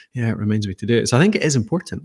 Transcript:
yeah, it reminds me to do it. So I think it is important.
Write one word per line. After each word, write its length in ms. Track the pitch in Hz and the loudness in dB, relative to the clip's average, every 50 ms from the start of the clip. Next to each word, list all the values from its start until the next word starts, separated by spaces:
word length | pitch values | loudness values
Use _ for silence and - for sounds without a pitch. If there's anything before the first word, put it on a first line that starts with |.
| - _ | -20 _
yeah, 160 | - 127 120 113 | -8 -4 -2 -2
it 80 | 110 | -2
reminds 320 | - 104 104 107 107 104 98 | -2 -2 -2 -2 -2 -2 -4
me 60 | 92 | -6
to 100 | - - | -6 -2
do 140 | 104 117 113 | 0 2 2
it. 100 | - - | 2 4
So 80 | 135 | 4
I 40 | 127 | 4
think 120 | 170 214 208 | 4 4 2
it 80 | - | 2
is 140 | - 151 139 | 0 0 0
important. 460 | 123 107 - 160 175 - - - - | 0 0 -2 -4 -6 -6 -6 -10 -12